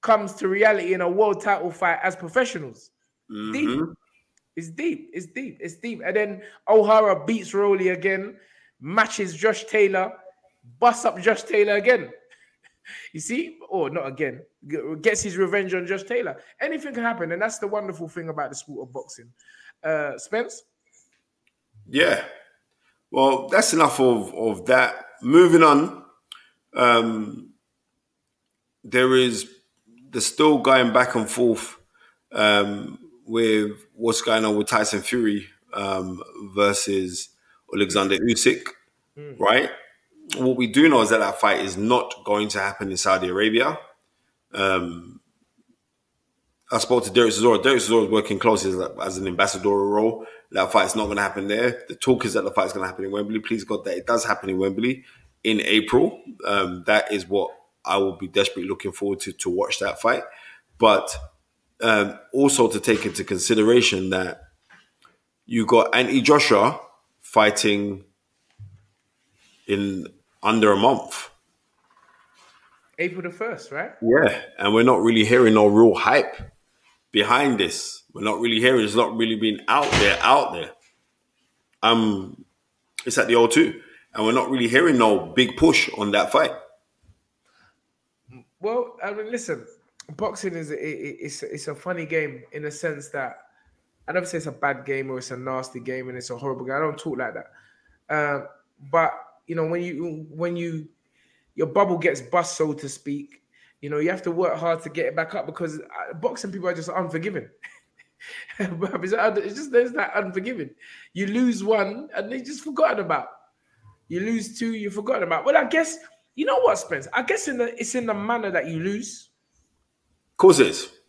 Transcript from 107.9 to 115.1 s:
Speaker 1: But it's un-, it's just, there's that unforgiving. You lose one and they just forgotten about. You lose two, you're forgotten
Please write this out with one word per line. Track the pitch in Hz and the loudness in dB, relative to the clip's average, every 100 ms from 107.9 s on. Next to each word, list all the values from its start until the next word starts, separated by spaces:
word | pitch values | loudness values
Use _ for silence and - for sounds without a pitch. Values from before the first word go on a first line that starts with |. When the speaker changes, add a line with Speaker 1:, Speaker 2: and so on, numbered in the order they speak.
| _ _ _ - - - - | _ _ _ -20 -18 -18 -8
Speaker 1:
But | 190 170 185 - | -8 -6 -6 -6
it's | 185 | -4
un-, | 226 311 - | 0 0 0
it's | - 240 | -4 -8
just, | 302 | 0
there's | 240 247 | 2 2
that | 240 196 208 | -2 -4 -4
unforgiving. | 190 185 202 240 139 _ - - - | -4 -6 -6 -8 -10 _ -20 -20 -16
You | 175 196 | -6 -4
lose | 220 254 208 | 0 0 0
one | 196 220 190 220 302 - | 0 0 0 -6 -10 -8
and | 202 | -8
they | 254 | -10
just | 247 302 | -10 -14
forgotten | 311 262 311 214 | -10 0 0 0
about. | 170 151 127 - _ _ _ _ _ _ _ | -2 -4 -4 -18 _ _ _ _ _ _ _
You | 170 | -6
lose | 208 226 208 - | -4 -4 -6 -8
two, | 233 226 | -6 -6
you're | 208 | -8
forgotten | 196 208 | -8 -4